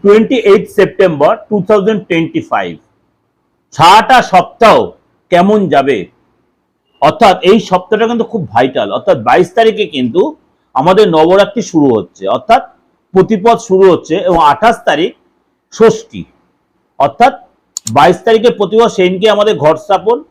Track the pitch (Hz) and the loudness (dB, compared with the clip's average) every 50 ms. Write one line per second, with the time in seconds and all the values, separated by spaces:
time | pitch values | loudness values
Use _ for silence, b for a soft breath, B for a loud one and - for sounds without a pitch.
0 | - 202 208 220 220 - 262 240 - 202 196 220 - - - - 190 - - - | 4 4 4 4 2 0 -2 -2 2 2 2 2 0 -4 -2 -2 -2 -2 0 0
1 | 196 180 160 139 143 170 220 220 - _ 214 208 - - 214 208 190 214 220 202 | 0 0 0 0 0 0 0 -2 -6 _ -6 -6 -2 0 -2 0 0 -2 -4 -4
2 | - _ 175 165 165 151 - 160 - - 123 107 95 90 82 78 _ _ _ _ | -6 _ -4 -4 -4 -4 -6 -8 -6 -4 -6 -6 -6 -8 -12 -16 _ _ _ _
3 | _ _ _ _ _ _ _ _ _ _ _ _ _ _ - - 151 170 190 190 | _ _ _ _ _ _ _ _ _ _ _ _ _ _ -4 0 2 4 4 4
4 | 196 - 262 247 - - - 185 - - - _ 226 214 175 131 104 87 - _ | 4 2 0 0 0 0 0 -2 -2 -2 -2 _ 2 4 4 2 0 -4 -10 _
5 | _ _ _ _ _ _ 180 175 180 196 214 214 196 160 147 139 131 135 131 104 | _ _ _ _ _ _ 0 0 2 2 0 0 0 0 0 0 0 0 -4 -4
6 | - - _ _ _ _ _ _ _ _ _ _ _ _ _ _ _ _ _ _ | -6 -12 _ _ _ _ _ _ _ _ _ _ _ _ _ _ _ _ _ _
7 | 135 151 - - 233 202 180 - - 180 214 226 - - 185 180 185 _ 220 202 | -2 -2 0 2 0 0 0 0 2 2 2 2 0 -2 -4 -4 -2 _ -4 -2
8 | 226 226 240 226 - - - 214 156 - - 120 127 131 131 135 110 101 98 127 | -2 -4 -2 -6 -6 -6 -6 -10 -10 -4 -2 -2 -2 -2 -2 -6 -6 -4 -6 -6
9 | - - 175 123 107 117 131 170 180 180 - 233 226 220 208 196 208 160 147 139 | -2 -2 -4 -2 0 -2 0 0 0 -2 0 0 0 0 0 -2 -8 -6 -4 -6
10 | 127 120 120 175 226 311 311 _ _ _ _ _ _ _ _ 127 143 175 190 208 | -6 -2 -2 -2 -2 -2 -6 _ _ _ _ _ _ _ _ -2 0 2 2 2
11 | 214 190 165 156 156 170 185 196 196 196 - 240 190 - - 160 147 135 117 107 | 2 2 2 2 2 2 2 2 0 0 -2 -8 -10 -4 -2 0 0 2 0 -2
12 | 92 - _ _ 95 113 113 135 - - 226 269 - - _ _ _ _ _ _ | -4 -6 _ _ -6 -6 -6 -6 0 0 0 0 0 -6 _ _ _ _ _ _
13 | _ _ - 185 185 - 220 196 185 233 233 226 - - 185 190 190 190 165 123 | _ _ 0 0 0 2 -2 0 2 0 0 0 -2 -2 2 4 4 4 2 2
14 | - - 156 196 180 180 180 165 156 147 139 - 208 233 208 - - - 156 147 | -2 -4 -6 -4 -2 -2 0 2 2 2 0 2 0 -2 -2 0 -2 -4 -2 -2
15 | 170 233 - _ _ _ _ _ _ _ _ _ _ _ - - 220 220 - - | -4 -6 -6 _ _ _ _ _ _ _ _ _ _ _ -2 2 2 2 2 0
16 | - _ - 95 80 _ _ _ _ _ _ _ _ _ _ _ _ _ _ _ | -10 _ -18 -18 -18 _ _ _ _ _ _ _ _ _ _ _ _ _ _ _
17 | 143 185 - _ 233 - 180 - - _ _ _ _ _ _ - _ - 110 139 | -4 -4 0 _ 0 0 0 -4 -20 _ _ _ _ _ _ -16 _ -4 0 2
18 | 151 170 180 180 - 226 220 226 208 240 - - 208 175 214 220 233 208 - - | 2 2 0 0 -2 -2 -2 0 0 -2 0 -2 -6 -2 0 0 0 0 0 -2
19 | 185 180 185 185 202 220 208 208 208 214 202 147 139 151 160 160 - - 196 185 | -2 -2 -2 -2 0 0 0 0 0 -2 -2 0 0 0 0 0 -2 -4 -4 -2
20 | 170 214 240 285 320 _ | 0 -2 -4 -4 -6 _